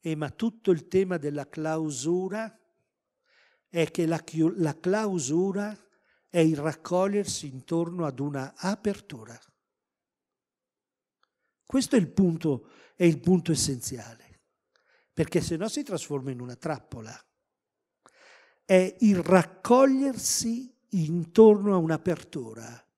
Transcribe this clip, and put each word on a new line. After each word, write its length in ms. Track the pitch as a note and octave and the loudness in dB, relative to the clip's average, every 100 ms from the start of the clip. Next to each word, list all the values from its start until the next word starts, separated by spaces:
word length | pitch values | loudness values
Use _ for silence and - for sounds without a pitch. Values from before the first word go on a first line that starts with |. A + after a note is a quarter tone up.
Eh, 160 | E3+ D#3 | -6 -6
ma 140 | D3 | -6
tutto 400 | - A3+ - - | -4 -6 -2 0
il 180 | E3+ - | 0 2
tema 300 | F#3 F#3+ F3+ | 0 0 -2
della 300 | D3 D3 C3+ | -4 -6 -10
clausura 1080 | - D#3 D#3+ D#3 C3+ C#3 F3+ F#3 G3+ A3+ _ _ _ _ _ _ _ _ _ _ _ _ | -8 -4 -4 -4 -6 -2 -2 -2 -8 -10 _ _ _ _ _ _ _ _ _ _ _ _
è 220 | E3+ D#3 | -2 -2
che 160 | - E3 | 0 0
la 120 | E3 | -2
chiu-, 360 | - D#3+ D#3+ G3 | -4 0 0 2
la 220 | D#3+ C#3 | -2 -2
clausura 960 | F#3 G3+ G#3+ F3+ C3 D#3+ F#3+ F#3+ G3+ G#3 _ _ _ _ _ | -2 -2 -2 -4 -2 0 0 -2 -6 -10 _ _ _ _ _
è 80 | F3 | 2
il 180 | D#3+ D#3 | 4 2
raccogliersi 920 | D3+ D3 - F3+ G3 G3+ F#3 - D3 | -2 -6 -4 -2 0 -2 -4 -6 -10
intorno 580 | C3 - E3 E3+ F3+ D#3+ | -14 -4 -4 -2 -4 -6
ad 120 | C3 | -4
una 360 | C#3+ C#3+ C3 - | -6 -6 -10 -6
apertura. 800 | F3+ G3+ G#3 G3 - B2+ A2 A#2 _ _ _ _ _ _ _ _ _ _ _ _ _ _ _ _ _ _ _ _ _ _ _ | -4 -2 -4 -6 -10 -18 -18 -20 _ _ _ _ _ _ _ _ _ _ _ _ _ _ _ _ _ _ _ _ _ _ _
Questo 300 | C4+ B3+ C4 | -4 2 0
è 20 | |
il 100 | E3+ | 0
punto, 600 | - F#3 E3 D#3+ B2+ - _ - | 2 2 2 -2 -2 -6 _ -20
è 100 | _ | _
il 160 | F3 D3+ | 2 4
punto 320 | F3 F#3 E3 | 2 2 2
essenziale, 880 | D3 A2+ C3 - A#2+ A2 A#2 - _ _ _ _ _ _ _ _ | -2 0 -4 -8 -12 -14 -20 -20 _ _ _ _ _ _ _ _
perché 300 | - D#3 E3+ | -6 -2 0
se 140 | E3 E3 | -2 -4
no 120 | G#3+ | -4
si 140 | D4 | -6
trasforma 480 | C#4+ F3+ - C#3+ C3 | -6 -8 -6 -8 -6
in 100 | B2+ | -10
una 160 | B2 A#2+ | -12 -10
trappola. 560 | E3 D3+ - A#2+ A2 A2+ _ _ _ _ _ _ _ _ _ _ - - _ _ | -8 -8 -10 -16 -16 -20 _ _ _ _ _ _ _ _ _ _ -20 -20 _ _
È 320 | _ F#3+ F#3 - | _ 4 4 2
il 160 | A3 F#3+ | 4 4
raccogliersi 1600 | E3+ F#3 D#3+ - - B3 C4+ C4 C#4 A#3 - - A#3 A#3 B3+ _ _ | 4 4 4 -4 2 4 6 4 -2 -4 -4 -2 -2 -6 -8 _ _
intorno 840 | G3 D#3 E3+ E3 - A3 G#3 G3+ | -2 -2 -2 -2 8 8 8 4
a 40 | F#3+ | 0
un'apertura 1080 | D#3+ D#3 - E3 - D#3 A#2 A2 A2+ A#2+ _ | 0 -2 -2 -4 -6 -12 -12 -14 -16 -18 _